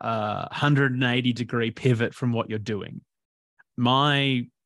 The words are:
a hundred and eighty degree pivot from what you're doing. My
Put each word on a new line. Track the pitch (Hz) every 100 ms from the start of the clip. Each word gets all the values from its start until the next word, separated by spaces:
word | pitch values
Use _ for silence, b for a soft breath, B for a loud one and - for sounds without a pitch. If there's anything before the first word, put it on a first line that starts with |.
a | - 113 107 101 -
hundred | - 147 143 139
and | 127
eighty | 131 123 127
degree | 113 120 123 113
pivot | 110 135 117 113
from | - 127
what | 117 -
you're | 107
doing. | 104 107 85 - - _ _ _ _ _ _ -
My | 120 131 147 139 139 127 123 _